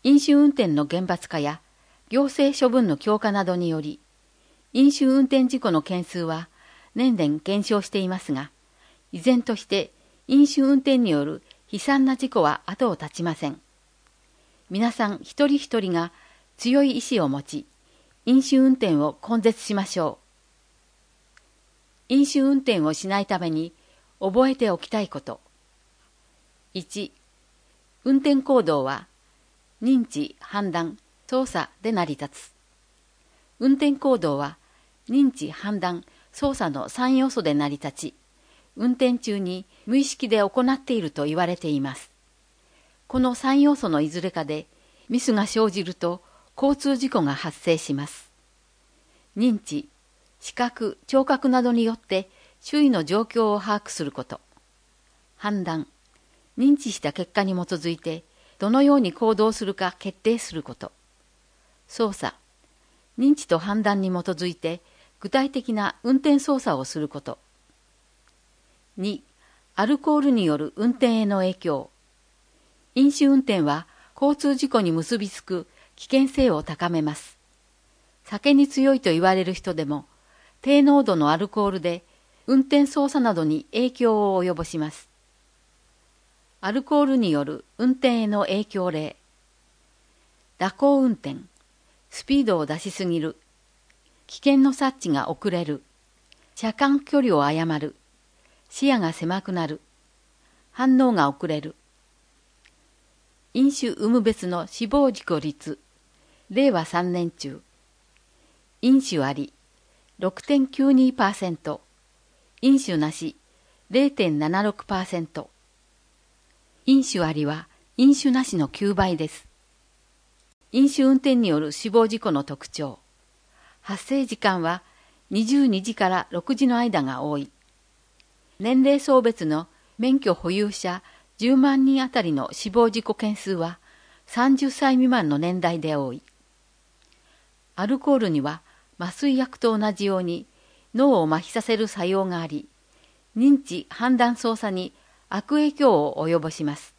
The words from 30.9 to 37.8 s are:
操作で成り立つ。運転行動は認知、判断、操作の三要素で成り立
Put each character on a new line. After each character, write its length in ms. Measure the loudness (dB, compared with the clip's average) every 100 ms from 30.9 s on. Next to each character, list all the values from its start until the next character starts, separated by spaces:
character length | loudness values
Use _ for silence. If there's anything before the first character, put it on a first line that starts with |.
| -10 _ _ -6
操 180 | -4 -4
作 240 | -6 -8 _
で 100 | -4
成 140 | -2 -4
り 120 | -6
立 120 | -10
つ。 220 | -14 -20 _ _ _ _ _ _ _ _ _ _ _
運 140 | 0
転 200 | 2 2
行 240 | 0 0 0
動 200 | 0 -2
は 200 | -6 -10 _ _ _ _ -4
認 220 | 2 2
知、 200 | 0 -12
判 280 | -8 -8 -4
断、 240 | -4 -6 -12 _ _
操 220 | -4 -4
作 160 | -2 -6
の 180 | -6 -10
三 280 | -4 0 2
要 120 | 2
素 120 | -2
で 120 | -2
成 160 | 0 -2
り 20 |
立 160 | -6